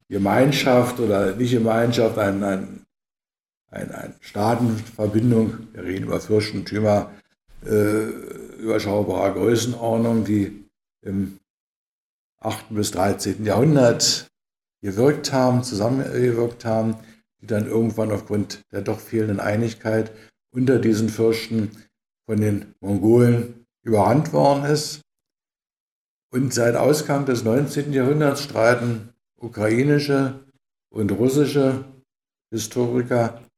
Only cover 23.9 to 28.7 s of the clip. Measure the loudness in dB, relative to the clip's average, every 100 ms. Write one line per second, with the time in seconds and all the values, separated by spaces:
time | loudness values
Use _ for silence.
23.9 | 2 4 4 2 2 2 2 0 -2 -4
24.9 | -12 _ _ _ _ _ _ _ _ _
25.9 | _ _ _ _ -2 -2 2 2 4 4
26.9 | 2 0 -2 0 0 2 0 0 -4 -2
27.9 | 0 2 2 2 0 -4 2 4